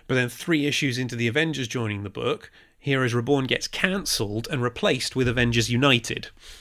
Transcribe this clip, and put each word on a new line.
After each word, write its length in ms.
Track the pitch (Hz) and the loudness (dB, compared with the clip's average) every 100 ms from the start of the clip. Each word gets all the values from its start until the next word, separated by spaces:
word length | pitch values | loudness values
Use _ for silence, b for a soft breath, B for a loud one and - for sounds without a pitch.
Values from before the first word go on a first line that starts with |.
| - | -2
But 80 | 131 | 0
then 120 | 123 | 0
three 380 | - - 156 143 | -4 0 0 2
issues 320 | - 143 123 | 0 0 -2
into 160 | 123 120 | -4 0
the 120 | 117 | 0
Avengers 400 | 139 160 139 120 | 2 0 -2 -4
joining 340 | 123 110 101 | -2 -2 -4
the 80 | 101 | -6
book, 400 | - 123 - - b b b | -4 -4 -4 -8 b b b
Heroes 360 | 139 135 123 | -2 0 2
Reborn 320 | 120 120 139 131 | 0 2 2 2
gets 220 | 123 - | -2 -4
cancelled 800 | - 185 190 151 - 101 107 - | -2 0 0 -2 -2 -2 -4 -4
and 120 | 139 | -2
replaced 520 | 120 - 202 131 - | -2 0 0 0 -2
with 140 | 131 127 | 0 2
Avengers 420 | 123 120 117 110 | 2 2 2 2
United. 580 | 120 139 120 - - - - B B | 4 6 4 2 -6 -8 -16 B B